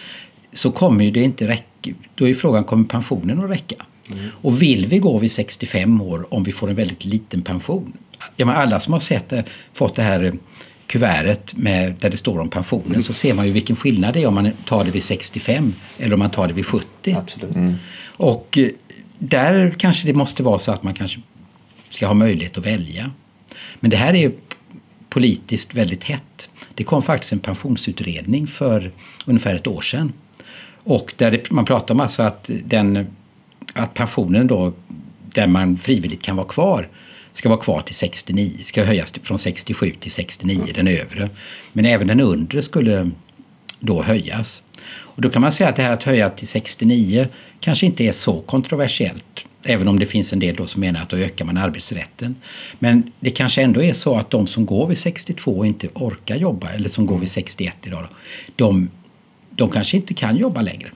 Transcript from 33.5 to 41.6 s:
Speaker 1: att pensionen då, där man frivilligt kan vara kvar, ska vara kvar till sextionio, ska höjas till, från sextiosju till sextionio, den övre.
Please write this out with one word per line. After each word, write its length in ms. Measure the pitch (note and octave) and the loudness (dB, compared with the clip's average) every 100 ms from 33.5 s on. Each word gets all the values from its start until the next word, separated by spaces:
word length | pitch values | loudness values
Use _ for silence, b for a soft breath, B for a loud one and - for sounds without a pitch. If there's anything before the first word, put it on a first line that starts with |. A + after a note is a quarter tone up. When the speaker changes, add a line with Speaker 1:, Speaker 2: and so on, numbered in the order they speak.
| - - | -20 -10
Speaker 1:
att 200 | - A#2 | -6 -4
pensionen 520 | - A#2 - F2+ G#2 B2 | -2 -2 0 2 4 4
då, 260 | F#2 F2+ F2 - - - - - | 2 0 -4 -12 -18 -20 -20 -6
där 140 | - G2+ | 0 4
man 320 | F#2 F#2 F2+ | 4 4 0
frivilligt 440 | B2+ A#2+ E2 F2 | 0 0 -2 -6
kan 140 | - F#2+ | -6 -4
vara 100 | - | -4
kvar, 420 | - F#3+ C3+ F2 B B B B | 0 2 2 -2 B B B B
ska 160 | - A#2 | -2 2
vara 120 | A2 | 2
kvar 200 | - D#2 | 0 -2
till 140 | - | -4
sextionio, 680 | - F2 - - G2 G2+ - | -6 -6 -6 -4 -2 -2 -4
ska 220 | - - | -6 0
höjas 260 | G2+ G2 - | 2 0 -2
till, 100 | - | -10
från 160 | - G2 | -6 -6
sextiosju 520 | F#2+ F2 - G#2+ F#2 | -4 -6 -8 -4 -4
till 200 | - F#2 | -4 -10
sextionio, 600 | - - - F#2 F#2 F2+ | -10 -10 -6 -4 -2 -4
den 140 | - F#2 | 0 0
övre. 420 | F2 - - G2+ - B B | 0 -4 -8 -8 -10 B B